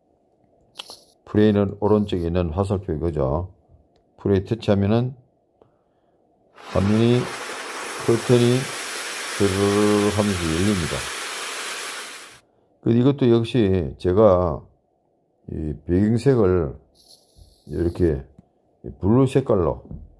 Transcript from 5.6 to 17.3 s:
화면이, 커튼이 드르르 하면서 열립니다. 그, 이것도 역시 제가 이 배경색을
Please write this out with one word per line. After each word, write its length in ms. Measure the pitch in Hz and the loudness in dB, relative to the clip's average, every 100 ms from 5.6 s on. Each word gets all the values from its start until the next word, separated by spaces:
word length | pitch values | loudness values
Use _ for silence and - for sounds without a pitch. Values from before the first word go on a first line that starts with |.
| _ _ _ _ _ _ _ _ _ - - | _ _ _ _ _ _ _ _ _ -20 -6
화면이, 460 | 90 98 110 117 123 - - - - - - - - - | -2 2 2 4 2 -2 -8 -12 -12 -12 -12 -12 -4 0
커튼이 520 | 117 - 120 120 123 139 - - - - - - - | 0 4 4 4 2 -2 -10 -10 -10 -10 -10 -8 0
드르르 680 | 101 95 101 101 104 104 104 98 | 0 2 2 4 4 2 2 0
하면서 280 | 104 92 | 0 0
열립니다. 520 | 85 80 101 98 76 67 - - - - - - - - - - - - - - _ _ _ _ | -2 0 0 0 -2 -6 -8 -10 -10 -10 -10 -10 -10 -10 -12 -14 -16 -18 -20 -20 _ _ _ _
그, 100 | 123 | 0
이것도 380 | 117 131 143 123 | 2 2 2 4
역시 640 | 117 113 127 98 95 73 69 | 4 2 0 2 2 -2 -4
제가 640 | 90 92 110 90 87 69 - _ _ _ _ _ _ _ - | 0 6 6 6 2 -2 -8 _ _ _ _ _ _ _ -14
이 240 | 78 78 69 - | -10 -8 -8 -2
배경색을 920 | 90 107 117 139 127 95 90 73 - _ _ _ _ _ | 2 2 2 2 2 4 2 -2 -8 _ _ _ _ _